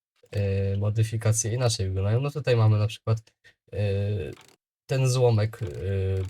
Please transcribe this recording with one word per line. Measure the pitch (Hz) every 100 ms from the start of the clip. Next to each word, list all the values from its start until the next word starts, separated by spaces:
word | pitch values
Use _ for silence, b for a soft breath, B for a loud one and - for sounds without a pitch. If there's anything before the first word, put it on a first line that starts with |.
| _ _ _
yy, | 107 98 98 98 98
modyfikacje | 104 107 110 113 110 110 110
inaczej | 123 120 - 95
wyglądają. | 95 98 117
No | 143
tutaj | 147 127 117
mamy | 110 104
na | 107
przykład, | - - 110 - _ _ B _
yy, | 95 104 98 101 104 71 - - _ _ _ -
ten | 131 131
złomek, | 127 123 110 107 -
yy, | 101 - 95 98 95 95 95